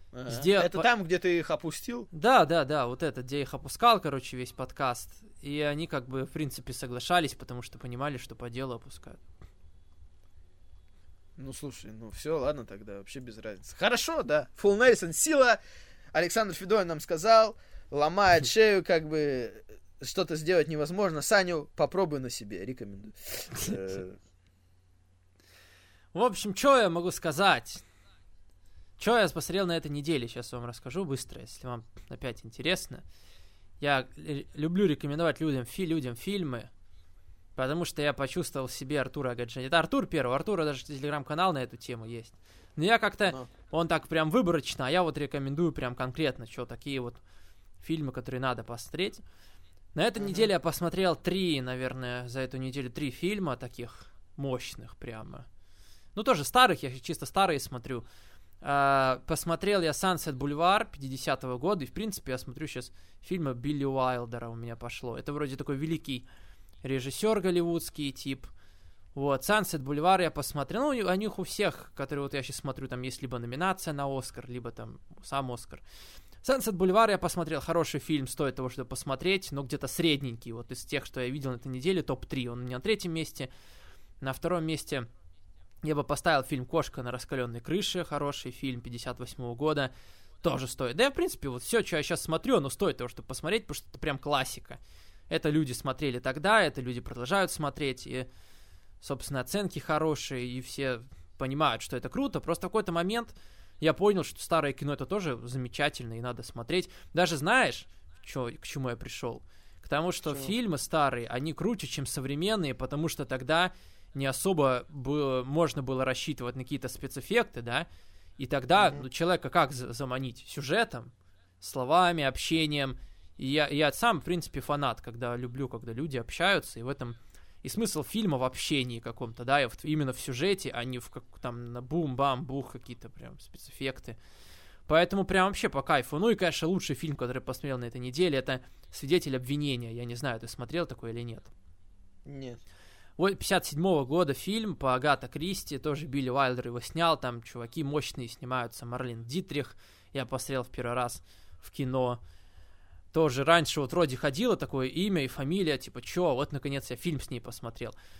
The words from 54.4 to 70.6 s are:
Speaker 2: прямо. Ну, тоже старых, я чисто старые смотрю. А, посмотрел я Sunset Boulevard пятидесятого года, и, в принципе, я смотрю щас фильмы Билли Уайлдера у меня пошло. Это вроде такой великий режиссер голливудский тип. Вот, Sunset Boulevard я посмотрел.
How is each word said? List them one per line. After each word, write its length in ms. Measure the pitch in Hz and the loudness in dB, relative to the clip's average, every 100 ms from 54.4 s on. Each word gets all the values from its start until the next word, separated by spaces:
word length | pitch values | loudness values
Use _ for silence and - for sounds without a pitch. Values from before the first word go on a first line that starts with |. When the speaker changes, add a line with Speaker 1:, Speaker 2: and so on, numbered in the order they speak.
| 139 127 - - 113 - | -4 -4 -6 -12 -14 -14
Speaker 2:
прямо. 500 | - 113 110 135 123 - - - - - - | -12 -12 -12 -14 -16 -18 -20 -20 -20 -20 -12
Ну, 80 | - | -2
тоже 220 | 220 202 | 2 2
старых, 380 | 139 254 254 165 | 4 8 8 6
я 80 | 139 131 | -2 -6
чисто 260 | - 156 143 | -6 -6 -2
старые 320 | - 196 147 | 4 4 4
смотрю. 460 | - 127 117 127 - - - - - - | -2 -8 -6 -6 -8 -14 -20 -20 -20 -10
А, 580 | - 143 139 139 131 127 - | 0 4 6 6 4 2 0
посмотрел 560 | 160 - 165 190 202 | -2 0 0 2 4
я 80 | 165 | 2
Sunset 440 | 147 190 180 - | 2 2 0 -2
Boulevard 520 | 131 143 147 175 202 226 | -2 -2 2 4 4 2
пятидесятого 680 | - 135 131 - 135 131 123 | -6 -8 -4 0 0 -2 -2
года, 260 | 165 202 | 0 0
и, 20 | 131 | -2
в 60 | |
принципе, 400 | - 220 190 - | -4 -6 -6 -6
я 60 | 127 | -6
смотрю 280 | - 127 151 | -6 -10 -8
щас 240 | - 123 - - - | -8 -10 -14 -20 -18
фильмы 320 | - 185 147 | -6 -2 -2
Билли 300 | 120 123 147 | -2 -2 0
Уайлдера 640 | 139 135 127 123 120 117 117 | 0 2 2 2 -2 -6 -6
у 60 | |
меня 220 | 117 117 117 | -8 -8 -8
пошло. 400 | 120 - 127 120 | -8 -8 -6 -6
Это 140 | 127 | -4
вроде 240 | 147 147 135 | -4 -4 -4
такой 200 | 143 139 | -4 -2
великий 500 | 156 165 - 127 - - - - - - | -2 -2 -4 -8 -8 -16 -18 -18 -20 -10
режиссер 580 | - 135 127 135 214 214 | -4 -2 -2 0 2 4
голливудский 720 | 185 175 170 170 165 - 143 | 4 2 2 0 -2 -4 -4
тип. 340 | 131 - 135 - - - - - - - | -4 -6 -6 -8 -16 -18 -20 -20 -20 -14
Вот, 280 | - 139 135 | -2 2 2
Sunset 400 | - 208 196 160 | 4 2 2 -2
Boulevard 400 | 131 143 160 190 | -2 2 6 6
я 80 | 170 | 4
посмотрел. 640 | 147 143 147 | 0 -4 -4